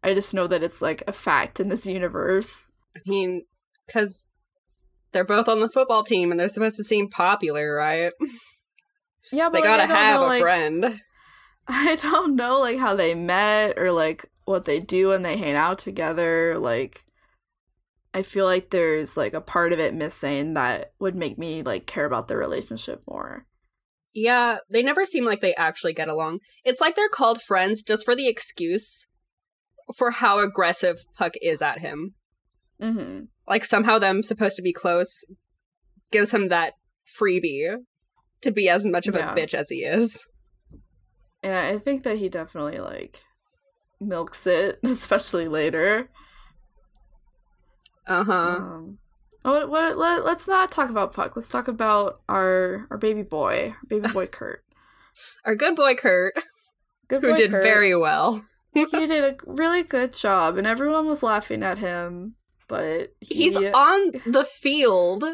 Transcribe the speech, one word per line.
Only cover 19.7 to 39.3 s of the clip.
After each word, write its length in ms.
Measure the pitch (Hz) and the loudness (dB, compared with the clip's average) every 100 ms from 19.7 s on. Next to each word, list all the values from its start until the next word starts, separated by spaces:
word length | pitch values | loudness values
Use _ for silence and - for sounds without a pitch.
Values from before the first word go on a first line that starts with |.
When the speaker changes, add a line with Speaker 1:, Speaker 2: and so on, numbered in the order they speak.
Speaker 1:
of 60 | 170 | 2
it 160 | 156 | 0
missing 580 | 160 151 - 139 139 151 | -2 -6 -6 -6 -4 -4
that 400 | 156 123 113 - _ | -2 -2 -4 -8 _
would 160 | 196 | -6
make 240 | 185 156 - | -4 -8 -8
me, 240 | 165 160 | -10 -8
like, 240 | 131 95 - | -6 -6 -6
care 180 | - | -4
about 240 | 147 127 - | -2 -2 -4
their 80 | 113 | -4
relationship 640 | - - - 113 - - - | -4 -6 -8 -12 -12 -14 -12
more. 380 | - - - _ _ _ _ _ _ _ | -12 -12 -14 _ _ _ _ _ _ _
Speaker 2:
Yeah, 460 | 214 226 247 240 214 - | -2 2 2 2 -2 -2
they 120 | 220 | 0
never 240 | 262 294 381 | 2 0 0
seem 180 | 294 | 0
like 160 | 233 202 | 0 0
they 140 | 190 | 0
actually 400 | - 165 - 170 | 0 -2 -2 -6
get 140 | 165 160 | -4 -4
along. 320 | 156 160 170 _ _ | -4 -4 -6 _ _
It's 200 | 254 254 | -2 2
like 120 | 320 | 2
they're 140 | 339 415 | 2 0
called 320 | - 233 233 | 2 2 2
friends 420 | - 190 190 214 | 0 0 2 0
just 220 | - 214 | 0 0
for 100 | - | 2
the 140 | 247 262 | 2 0
excuse 800 | - - - 165 196 - - - _ _ _ _ _ _ _ - - | 0 -4 -4 -2 -2 -2 -4 -8 _ _ _ _ _ _ _ -18 -2
for 140 | 240 | -2
how 300 | 233 233 202 | 2 2 4
aggressive 580 | 202 196 175 180 180 170 - - | 2 2 0 2 0 -2 -12 -4
Puck 200 | 170 - | -4 -2
is 220 | 165 156 | -2 0
at 160 | 151 151 | -2 -4
him. 360 | 165 151 185 202 _ _ _ _ _ _ | -10 -10 -12 _ _ _ _ _ _ _
Speaker 1:
Mm-hmm. 380 | 220 226 92 - - _ - | -4 -4 -6 -12 -18 _ -2
Speaker 2:
Like, 160 | 214 | 0
somehow 340 | - 208 220 220 | 2 2 4 4
them 240 | 196 190 | 4 2
supposed 340 | 220 214 208 - | -2 -2 -2 0
to 60 | |
be 120 | 180 | -4
close 500 | - 180 175 180 - - 190 _ _ _ _ _ _ _ | -2 0 0 0 -4 -6 -14 _ _ _ _ _ _ _
gives 240 | 214 208 | 2 2
him 140 | 220 190 | 2 2
that 260 | 170 160 _ _ _ - - | 0 0 _ _ _ -16 -2
freebie 580 | 208 180 170 139 160 240 247 _ _ _ _ _ | 0 0 -2 -4 -6 -6 -12 _ _ _ _ _
to 80 | 277 | -2
be 180 | 208 185 | 2 2
as 160 | 175 | 2
much 220 | 202 175 190 | 2 0 0
of 80 | |
a 40 | 180 | -2
Speaker 1:
Yeah. 160 | 156 | -2